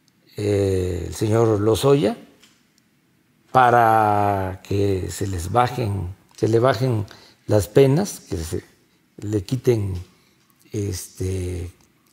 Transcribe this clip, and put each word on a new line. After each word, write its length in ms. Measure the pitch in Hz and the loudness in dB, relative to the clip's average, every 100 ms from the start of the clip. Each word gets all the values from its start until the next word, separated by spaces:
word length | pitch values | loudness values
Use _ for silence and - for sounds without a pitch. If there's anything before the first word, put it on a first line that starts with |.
| _ _ _ - | _ _ _ -6
eh, 680 | 104 101 98 92 92 87 85 | -2 0 0 0 -2 -4 -8
el 80 | |
señor 460 | 85 110 113 113 104 | -4 0 2 2 2
Lozoya, 560 | 107 110 139 143 202 233 - _ _ _ _ _ _ _ _ _ _ _ _ | 2 2 4 4 2 -2 -12 _ _ _ _ _ _ _ _ _ _ _ _
para 1080 | 131 123 120 113 113 107 104 101 98 92 92 | 2 4 6 4 4 2 2 0 0 -4 -8
que 480 | - 101 101 95 92 | -4 -2 0 -2 -6
se 160 | - 98 | -6 -6
les 240 | 90 87 | -6 -2
bajen, 640 | 117 123 - 110 98 90 - _ - | 0 0 -2 -4 -4 -8 -12 _ -4
se 120 | 110 | 0
le 100 | 113 | 2
bajen 480 | 127 113 131 110 104 - - _ - | 2 0 -2 -2 -6 -14 -20 _ -2
las 160 | 107 - | 0 2
penas, 540 | 139 135 151 202 - | 4 4 2 -2 -8
que 160 | - 85 | -10 -10
se 280 | 82 87 - _ _ _ _ - | -8 -10 -12 _ _ _ _ -16
le 240 | 104 104 | -6 -6
quiten, 520 | - 127 127 113 98 90 - _ _ _ _ _ _ | -4 -2 0 0 -2 -8 -12 _ _ _ _ _ _
este, 1000 | 107 101 92 - - 92 95 90 90 87 - _ _ _ | -8 -6 -8 -12 -8 -6 -6 -6 -8 -10 -14 _ _ _